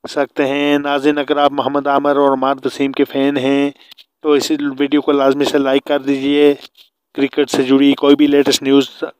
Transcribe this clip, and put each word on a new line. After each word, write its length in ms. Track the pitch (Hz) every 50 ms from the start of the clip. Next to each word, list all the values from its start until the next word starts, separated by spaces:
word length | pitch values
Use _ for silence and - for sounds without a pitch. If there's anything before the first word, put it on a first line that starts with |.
| -
सकते 400 | - - 151 139 - _ - 143
हैं। 340 | 135 139 143 143 147 147 143
नाज़रीन, 380 | 143 143 143 139 135 151 147
अगर 220 | 147 143 - 147 143
आप 140 | 143 143
मोहम्मद 360 | 139 143 131 135 143 143 135 143
आमिर 280 | 139 139 143 143 143
और 160 | 139 143 139
उमाद 280 | 135 131 131 135 139 135 -
वसीम 260 | 131 - - 139 139
के 120 | 131 - 139
फ़ैन 320 | - - 139 135 139 143
हैं 360 | 139 127 135 139 139 139 139 - _ _ _ - _ - _ _ _ -
तो 120 | 156 147
इस 140 | 143 - -
वीडियो 480 | 160 143 147 143 135 131 143 139 147 147
को 120 | 135 -
लाजमी 320 | 147 143 135 139 135 143 143
से 140 | 120 143 147
लाइक 240 | 139 135 135 139 _
कर 140 | - 147 143
दीजिए। 520 | 135 139 139 135 135 139 143 147 147 147 143 139 - - _ _ - _ _ _ _ _ _
क्रिकेट 340 | - 139 131 - - 143 123
से 140 | - 135 135
जुड़ी 280 | 127 135 135 143 143 135
कोई 200 | - - 143 143
भी 120 | 139 147
लेटेस्ट 360 | 143 143 143 139 143 139 -
न्यूज़ 260 | 143 135 139 139 135 - - - 160 156 _